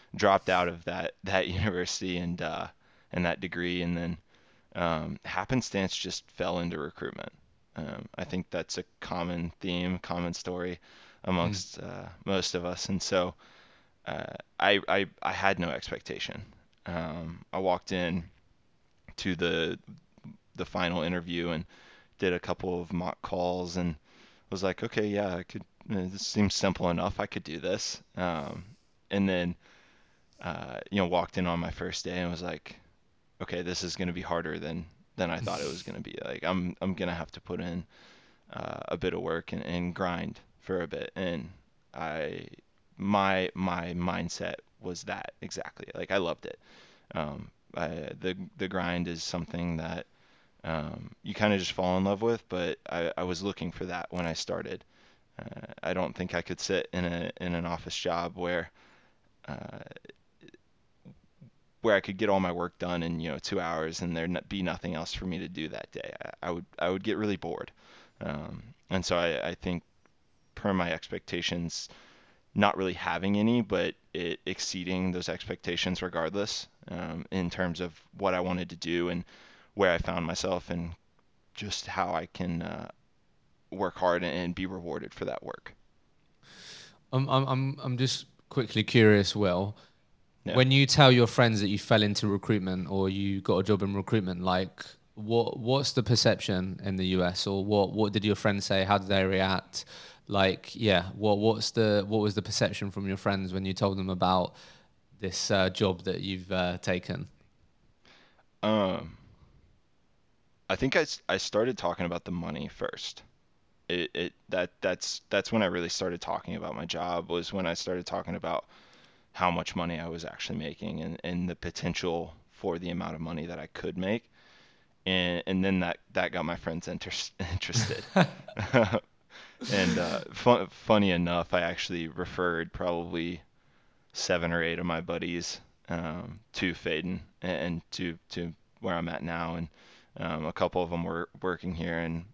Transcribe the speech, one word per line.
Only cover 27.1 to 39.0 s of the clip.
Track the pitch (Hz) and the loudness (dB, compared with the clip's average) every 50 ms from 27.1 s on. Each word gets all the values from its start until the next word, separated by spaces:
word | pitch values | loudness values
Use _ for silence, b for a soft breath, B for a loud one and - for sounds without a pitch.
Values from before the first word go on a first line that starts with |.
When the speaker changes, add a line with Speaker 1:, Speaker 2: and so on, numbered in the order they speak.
| - - | -2 -2
Speaker 1:
I | 101 | -4
could | - - 101 - | -4 -6 -8 -8
do | - 78 78 | -6 -8 -4
this." | 76 - 98 - - - - - - _ - | -2 -2 -2 -2 -2 -6 -8 -10 -14 _ -6
Um, | 90 92 87 82 76 71 - - 85 92 - - - _ _ _ _ _ _ | -2 -2 0 0 -2 -4 -6 -10 -12 -12 -14 -20 -20 _ _ _ _ _ _
and | - 101 98 98 | 0 2 4 4
then, | 92 87 90 90 87 b b b b b b b b b b b b b b b _ - | 4 2 2 0 -2 b b b b b b b b b b b b b b b _ -8
uh, | - 87 - 82 78 67 60 - - - | -6 -6 -6 -6 -8 -8 -10 -10 -8 -2
you | 98 101 | 0 2
know, | 92 | 2
walked | 85 90 87 87 - - | 4 2 2 0 0 -2
in | 98 90 | -2 0
on | 87 85 85 | 2 0 0
my | 82 82 | -2 -4
first | 82 - 87 90 - - - | -4 -6 -6 -6 -6 -6 -6
day | 87 90 90 | -4 -4 -2
and | 90 87 | -2 -4
was | 87 80 90 | -4 -4 -6
like, | 85 80 76 - - - - - _ _ _ _ _ _ _ _ _ _ _ 92 | -6 -8 -8 -10 -16 -18 -18 -20 _ _ _ _ _ _ _ _ _ _ _ -8
"Okay, | - 85 90 87 | -6 -4 -4 -2
this | 90 87 - 95 | -2 -4 -4 -4
is | 85 - | -6 -4
gonna | - 92 90 85 | -4 -4 -4 -4
be | 90 92 | -4 -4
harder | - 87 82 82 78 80 82 | -2 -2 -2 -2 -4 -6 -6
than, | 82 78 82 90 85 - - - - _ _ | -6 -6 -8 -8 -10 -12 -16 -20 -20 _ _
than | - 92 87 | -4 -2 -2
I | 82 - | -2 -2
thought | - 87 80 73 | -2 -4 -2 -2
it | 73 | -4
was | 71 67 - - | -4 -6 -8 -10
gonna | - - - | -10 -12 -10
be. | - - - - - | -12 -10 -12 -10 -10
Like, | - 64 - - | -8 -8 -4 -2
I'm, | 85 95 92 90 90 - - | 0 0 0 -2 -2 -4 -4
I'm | 90 98 90 | -4 -4 -2
gonna | 95 92 87 85 | -2 -2 -2 -2
have | 85 80 - - | -4 -6 -8 -10
to | - | -16
put | - - - - | -10 -8 -8 -6
in, | 87 87 85 90 85 b b b b b b b b b b b b - - | -6 -6 -6 -6 -8 b b b b b b b b b b b b -14 -10
uh, | - - - - - - - | -10 -8 -8 -8 -8 -6 -6
a | - | -6
bit | 85 | -2